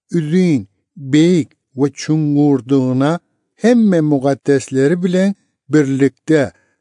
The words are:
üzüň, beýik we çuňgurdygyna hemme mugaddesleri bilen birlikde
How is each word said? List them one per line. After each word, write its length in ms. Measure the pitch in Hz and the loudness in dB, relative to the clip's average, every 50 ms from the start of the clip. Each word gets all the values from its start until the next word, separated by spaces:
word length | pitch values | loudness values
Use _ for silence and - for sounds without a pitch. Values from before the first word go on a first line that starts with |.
| _ _ | _ _
üzüň, 500 | - 170 151 147 160 185 185 175 151 120 98 - _ _ _ _ _ | -6 -6 -4 -2 0 0 0 0 0 -2 -4 -8 _ _ _ _ _
beýik 540 | 180 139 131 135 151 160 175 185 165 117 - _ _ _ _ _ | -16 -6 -2 0 2 2 2 2 0 -2 -4 _ _ _ _ _
we 120 | 127 143 143 | -4 -4 -4
çuňgurdygyna 1300 | - - - - 156 160 156 147 143 143 147 147 139 123 113 120 139 139 127 127 127 131 135 147 165 170 - _ _ _ _ _ _ | -4 -8 -6 -4 -2 -2 -2 0 0 2 2 2 2 0 0 0 0 0 0 0 -2 0 0 -2 -2 -4 -8 _ _ _ _ _ _
hemme 440 | _ - 226 247 233 220 202 180 165 | _ 0 2 2 4 2 2 2 0
mugaddesleri 1000 | 156 151 147 135 127 139 139 - _ - 143 131 - - 135 131 135 143 180 175 | 0 0 0 0 0 -2 -4 -2 _ 0 0 0 -2 -2 -2 0 0 0 0 -2
bilen 320 | 180 185 180 185 190 202 196 - _ _ _ _ _ - | -2 -2 0 0 0 -2 -2 -6 _ _ _ _ _ -2
birlikde 840 | 139 151 143 135 135 131 139 131 - _ _ - 156 151 131 92 - _ _ _ _ _ | 0 0 0 0 0 0 0 0 -2 _ _ 0 0 0 0 -2 -8 _ _ _ _ _